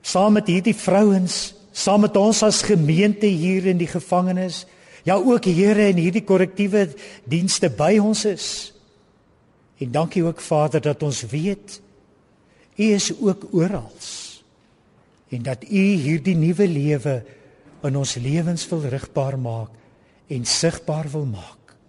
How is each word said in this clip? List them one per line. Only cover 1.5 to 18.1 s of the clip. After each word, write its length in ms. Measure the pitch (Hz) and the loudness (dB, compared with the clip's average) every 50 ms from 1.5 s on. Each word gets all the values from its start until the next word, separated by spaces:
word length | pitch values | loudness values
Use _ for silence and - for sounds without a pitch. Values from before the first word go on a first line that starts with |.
| - - - _ | -14 -20 -20 _
saam 340 | _ - - - 202 208 208 | _ -4 0 2 4 4 4
met 100 | 208 - | 4 4
ons 240 | 196 202 220 214 - 220 | 4 4 4 4 4 2
as 160 | 214 - - - | 2 2 0 0
gemeente 640 | - 208 170 151 147 160 170 202 214 202 208 220 208 | 2 2 2 4 2 2 4 2 2 2 2 2 0
hier 380 | 190 156 160 185 190 190 180 190 | 2 2 0 0 0 0 0 0
in 120 | 185 175 | 0 0
die 100 | 175 151 | -2 -4
gevangenis, 720 | - 175 - - 180 180 180 185 180 180 185 180 165 - - _ _ _ _ _ - - _ | -4 -8 -4 0 0 0 2 0 -2 -2 -4 -6 -8 -12 -14 _ _ _ _ _ -20 -8 _
ja 140 | 165 185 202 | 0 0 2
ook, 240 | - 262 240 233 - | 4 4 2 4 2
Here, 460 | 190 170 165 196 208 214 208 208 202 | 2 2 4 4 4 4 4 4 4
in 80 | 190 175 | 4 2
hierdie 240 | 160 185 175 220 220 | 2 2 0 -2 0
korrektiewe 640 | - 190 180 185 185 - - 202 196 196 208 196 156 139 - - - - - _ 117 | 2 2 2 2 0 0 -2 -2 2 2 2 0 0 -4 -16 -20 -20 -20 -18 _ -2
dienste 400 | 151 170 180 190 - - 196 165 | -2 0 0 0 0 0 0 0
by 300 | 117 101 147 170 208 214 | 0 2 2 4 4 4
ons 240 | 202 214 220 214 - | 4 2 0 0 -2
is. 240 | 214 185 - - - - - - - _ _ _ _ _ _ _ _ _ _ _ _ _ _ _ _ _ _ _ _ _ _ | -2 -4 -4 -8 -10 -10 -10 -12 -16 _ _ _ _ _ _ _ _ _ _ _ _ _ _ _ _ _ _ _ _ _ _
En 80 | 139 123 | -8 -4
dankie 300 | 117 147 165 160 - 190 165 | -2 -2 -2 0 -2 -2 -2
ook, 160 | 170 160 - | -2 -4 -6
Vader, 400 | - - 165 151 151 151 151 151 | -4 -2 0 0 0 2 0 -2
dat 220 | 135 151 143 - | 0 -2 -4 -2
ons 220 | 156 147 127 - 120 110 | -4 -4 -4 -6 -8 -6
weet, 520 | 131 151 160 202 196 196 - - - - _ _ _ _ _ _ _ _ _ _ _ _ _ _ _ _ _ _ _ - | -6 -4 -4 -4 -4 -6 -10 -20 -20 -20 _ _ _ _ _ _ _ _ _ _ _ _ _ _ _ _ _ _ _ -2
U 40 | |
is 300 | 208 220 208 202 - - 165 - | 0 2 2 2 0 -4 -6 -2
ook 280 | 240 202 156 - - - | -2 -2 -2 -2 -8 -2
orals 580 | - 175 160 202 208 147 110 - - - - - - - - - - - _ _ _ _ _ _ _ _ _ _ _ _ _ _ _ _ _ _ | 0 0 0 0 -2 -8 -10 -14 -20 -20 -18 -16 -16 -16 -16 -18 -20 -20 _ _ _ _ _ _ _ _ _ _ _ _ _ _ _ _ _ _
en 140 | 131 123 | -12 -10
dat 220 | 117 135 131 - - | -8 -8 -8 -10 -8
U 160 | - 214 196 190 202 202 175 | -2 0 2 2 2 2 0
hierdie 380 | 127 143 160 165 131 190 180 165 | 0 -2 -2 -2 0 0 0 2
nuwe 280 | 151 165 180 170 208 180 | 2 0 2 2 0 0
lewe 460 | 165 143 139 151 151 135 - 147 135 120 113 - - - _ _ _ _ _ - _ - - | 0 0 0 0 -2 -2 -2 -4 -4 -4 -6 -12 -20 -20 _ _ _ _ _ -20 _ -8 -6
in 120 | 143 131 139 | -4 -2 -2
ons 180 | 135 127 | -4 -4